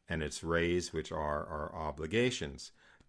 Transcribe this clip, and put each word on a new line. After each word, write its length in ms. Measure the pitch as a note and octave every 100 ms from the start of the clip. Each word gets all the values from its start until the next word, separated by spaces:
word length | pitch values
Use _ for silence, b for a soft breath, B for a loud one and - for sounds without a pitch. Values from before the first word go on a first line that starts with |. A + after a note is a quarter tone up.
| B
and 140 | E2
its 220 | D2 -
rays, 500 | D#2+ E2+ E2+ F2+ D#2+
which 180 | D#2+ D2+
are 360 | E2 D2+ D2+ -
our 260 | D2+ D#2
obligations. 1000 | F2+ D#2 D2 D#2 G#2+ B2 - D2 C2+ - - B B